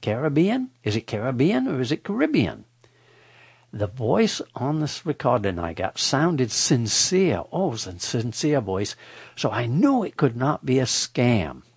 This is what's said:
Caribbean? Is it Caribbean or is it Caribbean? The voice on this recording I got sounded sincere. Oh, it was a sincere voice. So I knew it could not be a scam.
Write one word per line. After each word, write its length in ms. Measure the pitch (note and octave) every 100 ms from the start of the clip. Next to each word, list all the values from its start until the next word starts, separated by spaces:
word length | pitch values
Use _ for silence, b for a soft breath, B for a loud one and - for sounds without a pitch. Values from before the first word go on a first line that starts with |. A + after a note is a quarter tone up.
Caribbean? 680 | - A2 D3+ C#3+ F3+ B3+ B3+ _
Is 140 | - G#2+
it 100 | -
Caribbean 640 | G#2+ A#2 B2+ C#3+ A#3 C4
or 120 | C#3
is 120 | B2
it 120 | D3
Caribbean? 600 | - G#3 D#4 C#4 G2 G#1+ - _ b b b b b b b b b
The 140 | A#2+ G2+
voice 560 | A2+ A2+ F3+ A3 - -
on 260 | - B2+ D#3
this 260 | D3+ - -
recording 520 | C#3+ C3+ B2 G2+ F2
I 160 | E2+
got 240 | E2 F#2+ -
sounded 520 | - C#3 D#3+ D#3+ B2
sincere. 960 | - - C#3 A2+ - - F#3 F#3+ G2 -
Oh, 160 | D#3+ F#3+
it 20 |
was 160 | A#2 F#2+
a 120 | F2+
sincere 600 | - B2 A#2 A2+ D3+ D3
voice. 360 | G2+ F#2+ G#2 - B B B -
So 140 | -
I 160 | A2+ A#2+
knew 360 | C3+ C#4 C4+
it 140 | G#3+ -
could 200 | C#3 A#2
not 300 | C3 D3+ C#3+
be 140 | C3
a 40 |
scam. 760 | B2+ - - - B2 A#2 D#2+ C2 -